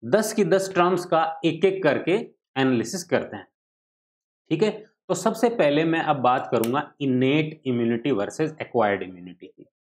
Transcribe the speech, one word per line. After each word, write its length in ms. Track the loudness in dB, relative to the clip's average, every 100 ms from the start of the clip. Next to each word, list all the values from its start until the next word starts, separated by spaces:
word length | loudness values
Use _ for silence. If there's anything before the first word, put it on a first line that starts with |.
| 0
दस 280 | 0 2
की 100 | 0
दस 320 | 2 2 2 2
terms 300 | 2 0 0
का 360 | 0 0 -2 -2
एक 200 | 0 0
एक 180 | 2
करके 280 | 0 0 0 -2 -4 _ _ -2
analysis 460 | 2 2 -2 -8
करते 340 | -2 -2 -2 -10
हैं, 100 | -18 _ _ _ _ _ _ _ _ _ -6
ठीक 140 | 0
है। 220 | 0 -2 -12 _ -6
तो 60 |
सबसे 360 | -2 -2 0 0
पहले 340 | 2 2 2
मैं 180 | 2 0
अब 140 | 0 0
बात 320 | 2 2 0
करूंगा 420 | 0 0 -2 -4 -4
innate 600 | 0 2 4 2 0 -6 -4
immunity 460 | -2 0 0 0
versus 440 | -2 -2 -4 -4 -6
acquired 420 | -4 0 2 0
immunity 440 | -4 -14 -18 -18 -20
की। 180 | -20 -20 _ _